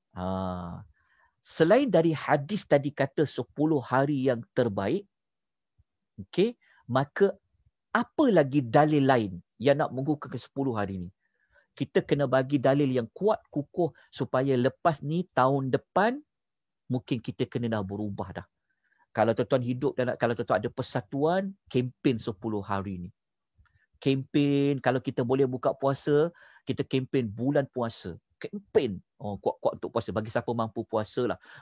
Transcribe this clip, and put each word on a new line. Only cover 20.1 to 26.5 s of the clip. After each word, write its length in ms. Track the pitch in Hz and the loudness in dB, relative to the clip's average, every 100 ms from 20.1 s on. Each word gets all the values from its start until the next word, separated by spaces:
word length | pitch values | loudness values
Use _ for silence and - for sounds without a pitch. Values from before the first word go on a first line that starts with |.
| 120 | 0
kalau 160 | 117 | 0
tuan-tuan 260 | 117 117 110 | 0 0 0
ada 80 | 117 | 0
persatuan, 800 | - 131 131 - 139 151 180 196 196 - | -6 -6 -6 -4 -2 0 0 -2 -8 -4
kempen 480 | 131 123 - 151 117 | -2 -2 -2 0 0
sepuluh 480 | - 107 113 104 98 | -4 -8 -4 -4 -4
hari 400 | 98 95 92 90 | -4 -4 -8 -10
ni. 40 | - _ _ _ _ _ _ _ _ | -16 _ _ _ _ _ _ _ _
Kempen, 840 | 139 135 135 147 143 143 139 139 | -2 -2 0 0 2 2 2 0
kalau 160 | 127 127 | 0 0
kita 240 | 127 123 | -2 -4
boleh 240 | 120 131 135 | 0 2 2
buka 240 | 127 139 | 0 -2
puasa, 600 | - 135 139 - 147 165 - - | 0 -2 -2 2 2 2 -2 -20